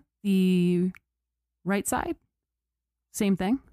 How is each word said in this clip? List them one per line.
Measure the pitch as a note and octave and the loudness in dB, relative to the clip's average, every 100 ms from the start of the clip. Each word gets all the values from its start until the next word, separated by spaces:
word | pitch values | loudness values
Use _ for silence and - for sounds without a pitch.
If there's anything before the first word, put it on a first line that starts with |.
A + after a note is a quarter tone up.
| - _ | -6 _
the | G3+ F#3+ F#3 F3+ F3 F3 F#3 - _ _ _ _ _ _ - | 0 2 4 2 2 2 -2 -6 _ _ _ _ _ _ -6
right | G3+ - | -4 -2
side, | - - D#4+ _ _ _ _ _ _ _ _ _ | -4 -4 -10 _ _ _ _ _ _ _ _ _
same | - G3+ F#3+ | -2 0 0
thing, | F#3+ C4 - | 0 -2 -4